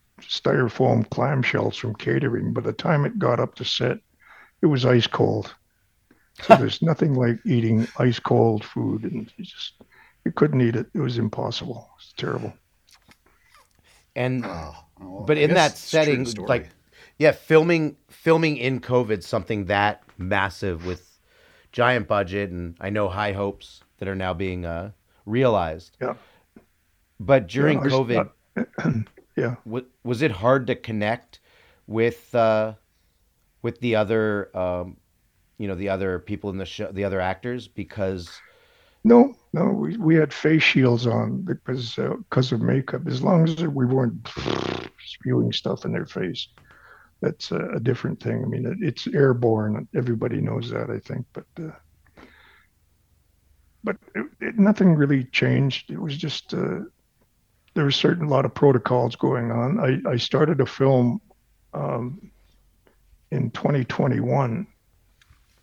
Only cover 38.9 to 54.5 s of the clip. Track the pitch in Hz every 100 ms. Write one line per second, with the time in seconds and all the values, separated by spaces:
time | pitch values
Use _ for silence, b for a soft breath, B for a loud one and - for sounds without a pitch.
38.9 | b 214 240 277 - _ 160 175 - 151
39.9 | 214 160 160 147 - 151 156 - 151 131
40.9 | 120 120 113 113 127 - - - 127 117
41.9 | - 127 - - 131 127 117 113 127 135
42.9 | 127 - 127 147 175 160 160 170 139 123
43.9 | 131 123 110 110 - - - 64 - 57
44.9 | - - - - 127 117 - - - -
45.9 | - - - 92 - - _ b b b
46.9 | b b _ 147 156 - - - 143 120
47.9 | 120 131 - 113 113 - 117 120 190 160
48.9 | 120 - 175 139 120 120 110 107 107 -
49.9 | 117 120 113 - 101 107 113 117 117 113
50.9 | 110 - - 123 - - - 160 - _
51.9 | _ _ b b b b b b _ _
52.9 | _ _ _ _ _ _ _ _ _ 214
53.9 | 196 - - 302 - -